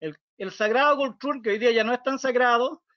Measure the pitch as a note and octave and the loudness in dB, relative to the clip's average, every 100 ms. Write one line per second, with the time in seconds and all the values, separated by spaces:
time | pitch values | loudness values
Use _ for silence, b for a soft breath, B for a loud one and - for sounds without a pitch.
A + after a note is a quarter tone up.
0 | D#3+ D3 _ - F#3+ - G#3+ A#3+ D4 C#4+ | -14 -14 _ -14 -12 -4 0 2 4 2
1 | C4+ - C#4 C#4+ A3 G#3 A#3+ A3+ A3 B3 | -2 -6 -8 -6 -4 0 2 2 0 -2
2 | C4+ C4+ C4+ B3 B3 A#3+ C4 D4+ _ | -4 -4 0 2 2 2 0 -6 _